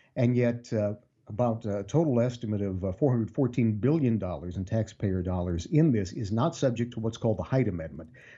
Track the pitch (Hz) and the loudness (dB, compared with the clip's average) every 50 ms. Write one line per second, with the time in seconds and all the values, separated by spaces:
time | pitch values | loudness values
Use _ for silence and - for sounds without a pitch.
0 | _ _ _ 131 123 120 123 123 123 120 120 120 - - 120 107 104 104 107 - | _ _ _ 0 2 2 4 4 2 2 0 -2 -6 -4 -2 0 0 0 -2 -6
1 | - _ _ _ _ - 107 104 123 117 110 113 - 107 101 104 98 - - 151 | -10 _ _ _ _ -10 -4 0 0 0 0 -2 -4 -4 -4 -4 -4 0 0 2
2 | 170 151 123 120 117 127 120 - - 104 107 98 101 98 95 92 92 95 92 - | 2 4 4 4 2 2 0 -4 -4 -2 -2 0 0 -2 -2 -2 -4 -4 -2 0
3 | 151 135 123 117 110 104 - - 139 123 123 - 117 113 107 104 98 131 156 165 | 2 2 2 2 0 -2 0 0 0 0 2 2 2 2 2 2 2 2 2 4
4 | 139 120 113 104 95 90 87 71 82 90 82 95 92 - 113 113 104 - - - | 2 2 2 0 -2 -4 -6 -6 -8 -8 -6 -6 -4 -2 -2 -2 -2 -2 -4 -4
5 | - 98 92 92 87 92 90 90 87 90 85 85 - - - 147 165 160 120 107 | -2 -2 0 0 -2 -2 -2 0 0 0 -2 -2 -2 0 2 4 4 6 4 2
6 | 95 90 - - 110 92 107 113 131 170 - - 147 131 117 107 120 120 - 117 | 0 -2 -4 -6 -4 -2 0 0 0 0 0 0 0 0 0 0 -2 -4 -4 -4
7 | 110 113 110 - - 117 104 - 85 - 135 135 120 104 90 85 80 78 69 76 | -4 -4 -4 -2 0 0 0 -2 -2 0 0 2 2 0 -2 -4 -6 -8 -10 -14
8 | - - - - - - - | -16 -16 -18 -20 -20 -20 -20